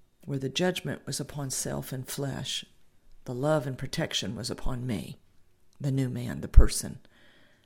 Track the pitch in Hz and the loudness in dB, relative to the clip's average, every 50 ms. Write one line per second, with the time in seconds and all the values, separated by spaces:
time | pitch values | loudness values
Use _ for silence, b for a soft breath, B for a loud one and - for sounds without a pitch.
0 | - _ _ _ - 143 139 131 135 131 - - 180 185 175 - - 147 104 - | -20 _ _ _ -10 -8 -6 -6 -6 -4 -2 0 0 0 0 -2 -6 -8 -8 -8
1 | - - 139 - 143 - - 147 139 131 - - - 131 139 139 135 - 135 131 | -8 -10 -8 -8 -8 -8 -8 -8 -8 -6 -6 -6 -4 -4 -6 -6 -6 -8 -8 -10
2 | 127 - - 139 139 135 - - 135 - - - - - - - - - _ - | -8 -8 -8 -6 -6 -6 -6 -6 -8 -6 -8 -8 -10 -12 -20 -20 -20 -20 _ -20
3 | - - - - - 131 123 123 143 151 156 151 135 139 127 - 139 - - 170 | -20 -20 -20 -16 -10 -8 -6 -2 0 2 2 2 0 -2 -6 -8 -8 -6 -4 -4
4 | 156 - - - - 95 123 - 120 120 - - - 120 127 120 127 127 104 87 | -4 -4 -4 -6 -6 -6 -8 -6 -6 -8 -6 -2 -2 -2 -2 -2 -4 -4 -4 -4
5 | - - - - - - - - - - - _ - - - - 131 135 135 135 | -6 -10 -14 -18 -20 -20 -20 -20 -20 -20 -20 _ -20 -20 -12 -4 -2 0 0 0
6 | 131 123 123 120 123 120 - 143 - - - - 113 101 - - - - - - | 0 -2 -4 -6 -6 -8 -8 -8 2 10 12 12 12 10 8 0 -6 -8 -10 -14
7 | - b b b b b b b b b b b b | -18 b b b b b b b b b b b b